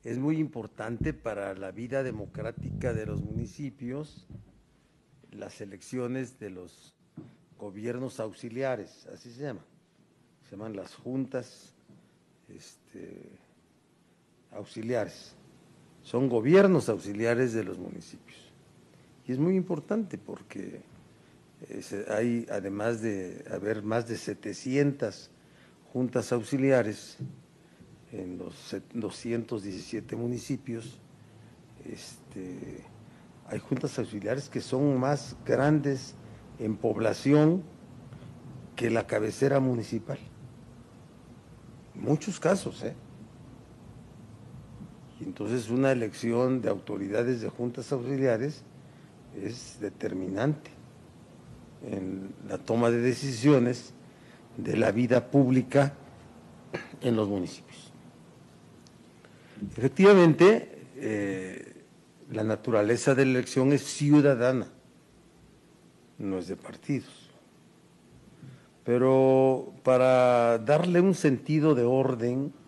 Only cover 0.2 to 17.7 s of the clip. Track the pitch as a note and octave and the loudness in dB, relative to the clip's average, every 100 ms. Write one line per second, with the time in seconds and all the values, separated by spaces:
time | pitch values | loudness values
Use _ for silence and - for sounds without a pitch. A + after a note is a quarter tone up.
0.2 | C#3+ D#3+ D3+ A#2 G#2+ - A2 A#2 D#3 D3+ | -2 -2 -2 -6 -12 -10 -8 -4 -6 -6
1.2 | A#2 G2+ G2 F#2+ F#2+ F#2+ A#2+ C3+ C3 A2 | -8 -6 -8 -8 -12 -12 -6 -4 -4 -8
2.2 | G2+ - G#2+ - B2+ - B2 A2+ G#2+ G2+ | -12 -10 -10 -10 -10 -6 -4 -4 -6 -6
3.2 | G#2 A2 A#2 - C#3+ - A#2 C3+ D3+ - | -6 -8 -8 -10 -12 -10 -10 -10 -12 -16
4.2 | _ - - _ _ _ _ _ _ _ | _ -20 -20 _ _ _ _ _ _ _
5.2 | _ G#2+ G2+ - G2+ G2 - B2+ B2 B2+ | _ -16 -16 -14 -16 -16 -12 -8 -6 -6
6.2 | B2+ - G#2 F#2 F2 - - _ _ - | -8 -12 -16 -14 -18 -20 -20 _ _ -20
7.2 | - _ _ _ G#2 F#2+ A2 A#2+ B2+ - | -20 _ _ _ -16 -10 -8 -6 -8 -8
8.2 | A2 F#2+ A#2+ A2+ C3+ B2 F2 - - - | -10 -10 -14 -6 -4 -4 -8 -18 -20 -20
9.2 | A#2+ A#2 C#3+ G#2 _ _ _ _ _ _ | -20 -14 -12 -12 _ _ _ _ _ _
10.2 | _ _ _ G2 A2 G2+ F2+ - B2 C3 | _ _ _ -16 -12 -12 -14 -16 -8 -6
11.2 | C3 B2+ A#2+ - - _ _ - _ _ | -4 -6 -10 -20 -20 _ _ -20 _ _
12.2 | _ _ _ - - - _ - F2 - | _ _ _ -20 -20 -20 _ -18 -18 -18
13.2 | - - _ _ _ _ _ _ _ _ | -20 -20 _ _ _ _ _ _ _ _
14.2 | _ _ _ - G2 - A2+ A#2+ F#2+ - | _ _ _ -16 -14 -10 -4 -2 -4 -8
15.2 | - - - _ _ - - _ - A#2+ | -20 -20 -20 _ _ -20 -20 _ -6 -2
16.2 | C3+ A#2 A#2 F#3 G3 E3+ - G2+ F#2 G#2 | 0 0 6 6 8 4 2 -4 -4 -4
17.2 | A#2 A#2 B2+ A2+ F#2 | 0 2 0 -2 -6